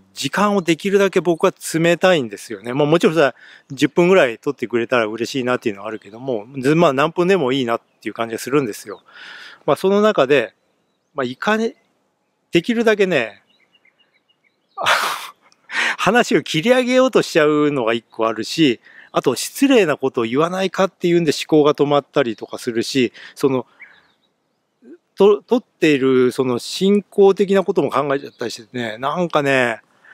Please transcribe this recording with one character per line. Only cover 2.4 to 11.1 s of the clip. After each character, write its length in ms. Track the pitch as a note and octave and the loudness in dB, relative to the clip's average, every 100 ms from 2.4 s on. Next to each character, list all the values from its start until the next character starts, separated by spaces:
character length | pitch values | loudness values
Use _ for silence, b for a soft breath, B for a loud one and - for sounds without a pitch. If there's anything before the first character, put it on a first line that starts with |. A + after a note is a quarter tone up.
| - | -14
よ 100 | G#2 | -12
ね。 100 | A2+ | -6
ま 120 | C3 | -2
あ、 20 | D3 | 2
も 120 | E3 | 2
ち 80 | G#3 | 2
ろ 60 | |
ん 40 | D#3+ | 2
さ、 180 | C#3 B B B - | 0 B B B -16
十 180 | C3+ C#3+ | -4 -2
分 200 | - F3 | 2 4
ぐ 60 | |
ら 140 | F#3+ C3+ | 4 2
い 100 | A2+ | 0
撮 120 | - | -8
っ 40 | |
て 120 | C3+ A2 | -8 -4
く 120 | A#2 | -4
れ 80 | A2+ | 0
た 120 | B2+ | 0
ら 80 | A2 | -2
嬉 240 | A2+ A#2 | -4 -6
し 100 | C#3 | -4
い 40 | |
な 120 | B2 B2 | -4 -4
っ 20 | |
て 100 | A#2+ | -4
い 40 | |
う 40 | G2 | -8
の 60 | |
は 60 | G#2 | -10
あ 20 | |
る 80 | A2 | -12
け 120 | G2+ | -14
ど 80 | A2 | -12
も、 280 | C3+ A#2 G#2+ C#3 | -8 -8 -8 -4
ず-、 160 | B2+ D#3+ | 0 2
ま 120 | E3+ | 2
あ、 40 | |
何 200 | C3 D#3 | 2 -2
分 160 | E3 F3 | 0 0
で 80 | G3 | 0
も 160 | C3 | 0
い 100 | C#3 | -2
い 20 | |
な 120 | A#2+ A#2 | -2 -4
っ 40 | _ _ | _ _
て 80 | A2 | -12
い 20 | |
う 40 | |
感 140 | G2+ A#2 | -8 -6
じ 60 | |
が 40 | A2+ | -8
す 120 | - | -2
る 120 | C#3 | -2
ん 40 | B2+ | -2
で 60 | |
す 160 | G2 - | -6 -14
よ。 140 | F#2+ B B B B B B - | -18 B B B B B B -4
ま 80 | |
あ、 20 | C#3+ | -2
そ 120 | F#3+ | 0
の 140 | G3+ | 2
中 240 | G#3+ G3+ C3 | 2 2 2
で、 280 | C#3+ A2 - _ _ _ _ _ | 2 0 -8 _ _ _ _ _